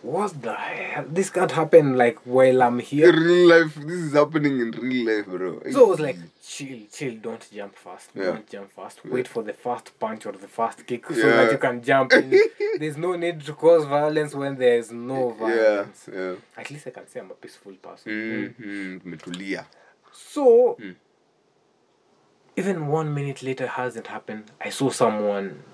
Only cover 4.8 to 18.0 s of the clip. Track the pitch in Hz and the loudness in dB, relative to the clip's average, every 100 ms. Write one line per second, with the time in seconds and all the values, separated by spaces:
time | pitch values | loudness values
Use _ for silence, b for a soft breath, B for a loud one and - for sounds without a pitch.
4.8 | 123 127 113 107 95 90 90 80 - 277 | -4 -2 0 -2 -4 -8 -8 -8 -4 4
5.8 | 226 170 147 - - _ - - 139 127 | 4 4 -2 -6 -14 _ -18 -16 -14 -16
6.8 | 104 - 139 113 113 113 - 104 101 _ | -18 -10 -10 -10 -14 -14 -16 -16 -16 _
7.8 | - 92 - - 95 85 - 101 98 - | -20 -20 -18 -8 -6 -6 -12 -18 -18 -20
8.8 | 92 - 123 127 127 120 107 - 123 117 | -20 -20 -8 -6 -6 -8 -10 -10 -8 -8
9.8 | - _ 113 110 110 95 98 - 113 - | -10 _ -10 -8 -14 -16 -16 -6 -6 -6
10.8 | - 123 - 120 113 117 113 113 135 120 | -10 -10 -6 0 2 4 4 2 -2 -4
11.8 | - - - - 131 381 453 - 415 403 | 0 2 6 4 6 4 4 0 -6 -4
12.8 | 156 143 175 175 170 160 143 147 160 170 | -6 -6 -6 -4 -4 -6 -12 2 6 6
13.8 | 147 143 151 151 147 143 139 135 127 120 | 4 0 2 0 -2 -4 -6 2 2 2
14.8 | 113 117 120 131 123 110 113 113 110 104 | 0 -12 -8 -4 -4 -2 -2 2 4 2
15.8 | 101 - - 95 92 92 _ - - 147 | -4 -12 -14 -8 -8 -8 _ -20 -16 -14
16.8 | 131 - 98 127 95 - - - 101 95 | -16 -18 -16 -16 -16 -20 -20 -20 -20 -20
17.8 | - - | -20 -20